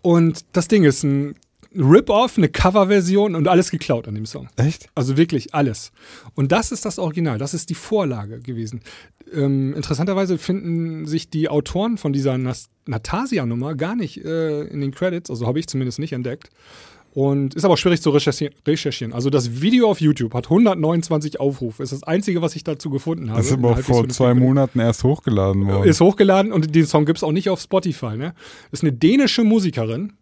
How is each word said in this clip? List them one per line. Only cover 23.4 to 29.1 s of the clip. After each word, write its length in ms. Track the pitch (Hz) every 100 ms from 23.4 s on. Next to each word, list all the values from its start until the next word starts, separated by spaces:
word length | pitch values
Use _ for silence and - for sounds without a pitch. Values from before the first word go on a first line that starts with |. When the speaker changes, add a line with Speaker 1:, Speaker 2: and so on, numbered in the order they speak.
| 107
Speaker 2:
ist 60 |
aber 140 | 131 120
auch 20 |
Speaker 1:
Innerhalb 160 | 117 131
Speaker 2:
vor 100 | 123
Speaker 1:
von 80 | 127
Speaker 2:
zwei 240 | 123 127
Speaker 1:
Minuten. 140 | 123 127
Speaker 2:
Monaten 280 | 139 135 127
erst 220 | 113 113
hochgeladen 640 | 123 151 - 104 95 98 98
worden. 220 | 98 131
Speaker 1:
Ist 140 | 156
hochgeladen 500 | 175 196 202 190 202
und 220 | 196 156
den 100 | 160
Song 220 | 151 156 151
gibt's 160 | 165
auch 100 | 156
nicht 160 | 160 196
auf 100 | 185
Spotify, 560 | - 190 185 143 120 110
ne? 160 | 156 165 - - -
Ist 120 | -
eine 100 | 160
dänische 520 | 123 156